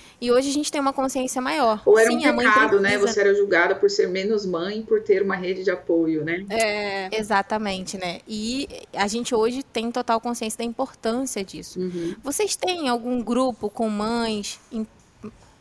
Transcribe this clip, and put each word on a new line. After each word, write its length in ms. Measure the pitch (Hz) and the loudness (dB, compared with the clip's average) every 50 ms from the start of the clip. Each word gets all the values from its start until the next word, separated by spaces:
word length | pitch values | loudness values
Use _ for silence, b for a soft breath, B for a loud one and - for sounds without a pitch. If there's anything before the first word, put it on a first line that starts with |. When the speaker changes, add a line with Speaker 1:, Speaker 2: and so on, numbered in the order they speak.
| b b b b | b b b b
Speaker 1:
E 120 | 240 240 | 0 4
hoje 180 | 240 254 269 285 | 4 4 4 2
a 40 | 269 | 0
gente 180 | 294 302 - | -2 -2 -2
tem 100 | - 302 | -2 -2
uma 120 | 277 277 269 | -2 -2 0
consciência 480 | 277 262 269 - 269 254 254 - 262 | 0 -2 -2 -2 -2 -4 -2 -4 -4
maior. 400 | 254 269 302 311 262 226 214 214 - | -2 -2 0 2 2 2 2 2 4
Speaker 2:
Ou 120 | 202 208 220 | 6 6 8
era 100 | 226 233 | 8 6
Speaker 1:
Sim, 140 | 240 240 294 | 4 2 2
Speaker 2:
um 40 | 262 | 2
Speaker 1:
a 40 | 240 | 2
mãe 120 | 233 240 | 4 4
Speaker 2:
pecado, 340 | 226 214 214 220 220 190 202 | 6 6 6 6 6 4 4
né? 180 | 196 202 208 208 | 4 4 2 2
Speaker 1:
precisa 160 | 202 233 214 | 2 2 2
Speaker 2:
Você 60 | 208 | 4
era 160 | 202 202 196 | 4 4 4
julgada 400 | 202 202 202 185 165 175 185 - | 4 4 2 4 4 4 4 2
por 140 | - - 202 | 2 2 2
ser 180 | 202 - 196 185 | 4 4 0 0
menos 380 | 180 190 190 208 226 208 202 | 0 -2 -2 0 0 0 -2
mãe, 360 | 185 175 165 175 196 208 220 220 | -2 -2 -2 -2 -2 -4 -6 -2
por 180 | - 226 208 214 | 0 0 0 4
ter 180 | - 196 190 | 2 2 2
uma 140 | 202 196 190 | 2 0 -2
rede 280 | 185 180 180 190 185 185 | -2 -2 -4 -4 -2 0
de 80 | 196 | -2
apoio, 520 | 175 - - - 170 165 165 160 160 156 147 | -2 -2 0 0 2 2 4 2 0 0 0
né? 220 | 160 170 180 196 202 | -2 -4 -4 -4 -4
Speaker 3:
É. 600 | 196 226 226 214 208 208 208 202 196 196 190 190 208 | 0 0 0 0 0 -2 -4 -4 -4 -4 -6 -4 -4
Speaker 1:
Exatamente, 840 | 220 208 208 214 196 196 - 220 220 220 202 190 190 185 - - 190 | -4 -2 0 0 0 2 0 -2 -4 -2 -2 -4 -4 -6 -8 -8 -6
né? 220 | 185 175 165 - - - | -6 -6 -6 -8 -10 -10
E 400 | 220 214 214 226 247 269 285 - - - - - - | -8 -6 -6 -4 -4 -6 -6 -8 -10 -16 -18 -12 -4
a 140 | - 196 202 | -2 -2 -2
gente 260 | 208 233 240 - 262 | -2 -4 -4 -2 0
hoje 280 | 220 214 233 247 269 269 | 2 2 2 0 -2 -8
tem 280 | _ - 240 220 233 | _ -6 -6 -6 -4
total 280 | 233 247 247 - 226 226 | -4 -4 -2 0 -2 -2
consciência 380 | - 240 240 - 233 220 - - | 0 -4 -6 -4 -6 -8 -6 -6
da 60 | 233 | -6
importância 800 | 233 226 - 269 262 - - - 226 226 247 269 254 - 214 196 | -8 -4 -6 -6 -6 -6 -6 -4 -2 -2 -2 -4 -4 -6 -6 -8
disso. 360 | 190 - 165 175 - - 185 | -8 -10 -16 -14 -12 -8 -6
Speaker 2:
Uhum. 360 | 185 185 175 175 170 170 196 - - | -6 -6 -4 -4 -6 -6 -8 -8 -8
Speaker 1:
Vocês 320 | 262 294 - 427 392 - | -6 -2 -2 -2 -2 -2
têm 340 | - - 370 359 349 302 254 | -4 -2 -4 -2 -2 0 -2
algum 320 | 240 240 226 247 247 247 | -2 -2 -2 -2 -4 -4
grupo 480 | 220 220 240 247 262 262 226 - - 208 | -2 0 0 2 2 0 -2 -4 -6 -8
com 200 | - - 226 220 | -4 -2 -2 -2
mães, 680 | 214 208 208 220 233 233 233 226 220 208 202 - - - _ - | -2 -2 -2 -2 -2 -2 -2 -2 -2 -4 -6 -8 -12 -14 _ -12
in-, 140 | - 220 220 - _ - _ _ _ _ - 214 - - - - _ _ | -8 -8 -8 -8 _ -20 _ _ _ _ -18 -18 -18 -18 -20 -20 _ _